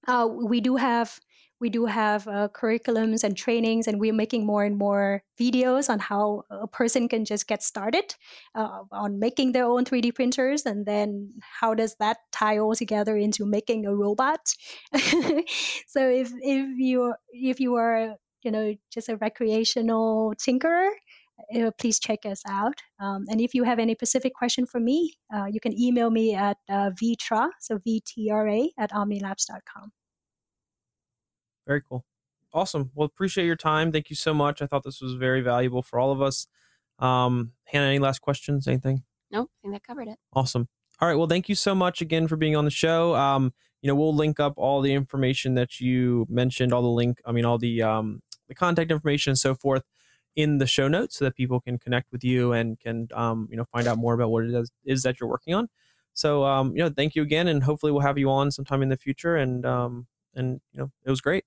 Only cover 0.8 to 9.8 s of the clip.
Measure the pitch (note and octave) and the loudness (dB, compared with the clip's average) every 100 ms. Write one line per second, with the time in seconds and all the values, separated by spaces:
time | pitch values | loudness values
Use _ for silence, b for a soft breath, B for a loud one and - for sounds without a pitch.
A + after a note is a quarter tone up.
0.8 | B3+ A#3+ A#3 - _ b b _ A#3+ A3+ | 2 2 0 -6 _ b b _ -4 0
1.8 | A3+ G#3 G#3+ G#3 G#3 G3+ G#3 - A3 A3+ | 0 2 2 0 -2 -2 -2 -2 -2 0
2.8 | - A3+ A3 A3 G#3 G3 - A#3 A3+ A3+ | 0 0 2 0 0 -2 0 0 2 0
3.8 | A3+ G#3 A3 A3 A3 A#3+ G#3 G#3 G#3 G#3 | 0 0 0 2 0 0 0 2 0 0
4.8 | G3+ G3+ G3 G3 _ _ A#3+ B3 B3+ B3+ | 0 2 2 -2 _ _ 0 2 2 2
5.8 | C#4+ G#3+ - G3+ G#3 G#3 - G3 G#3+ - | 2 -2 0 0 0 -2 -8 -12 -12 -2
6.8 | A#3+ B3+ A#3 A3+ G#3+ G#3 - G#3 - - | 0 2 0 -2 -2 -4 -4 -4 -4 -4
7.8 | G3+ D#4 G4+ - B B B A3+ A3 G3 | -2 0 -2 -10 B B B -6 -6 -6
8.8 | G3 G3+ G#3 G3+ A3 A#3 C4 B3+ B3 A#3+ | -12 -6 -6 -2 -2 2 2 2 2 2